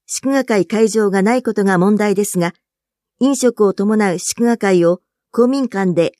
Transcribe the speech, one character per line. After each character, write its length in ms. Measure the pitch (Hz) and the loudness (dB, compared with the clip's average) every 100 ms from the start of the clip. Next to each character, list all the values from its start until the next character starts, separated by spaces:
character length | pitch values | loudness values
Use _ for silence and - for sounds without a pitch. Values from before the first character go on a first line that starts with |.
| - | -14
祝 240 | - 262 | -8 -2
賀 160 | 277 262 | -2 0
会 220 | 214 170 | -2 0
会 220 | 214 220 | 0 0
場 200 | 214 208 | 0 0
が 140 | 190 | 0
な 120 | 196 254 | 0 0
い 60 | |
こ 140 | 247 208 | -2 -2
と 80 | |
が 160 | 196 185 | 0 2
問 160 | 190 208 | 2 2
題 180 | 208 | 0
で 100 | 196 | -2
す 140 | 202 185 | -2 -2
が、 160 | 170 - _ _ _ _ _ - | -4 -6 _ _ _ _ _ -2
飲 160 | 262 269 | -2 0
食 300 | 247 233 208 | 0 2 0
を 80 | |
伴 400 | 185 202 214 208 | 0 0 0 0
う 40 | 175 | -2
祝 260 | - - | -6 -2
賀 140 | 233 233 | -2 0
会 260 | 202 185 | 2 2
を 160 | 170 180 _ _ _ | 2 0 _ _ _
公 180 | - 247 | 0 0
民 220 | 277 254 | 0 -4
館 240 | 196 190 | -2 -2
で 200 | 170 165 | 0 -2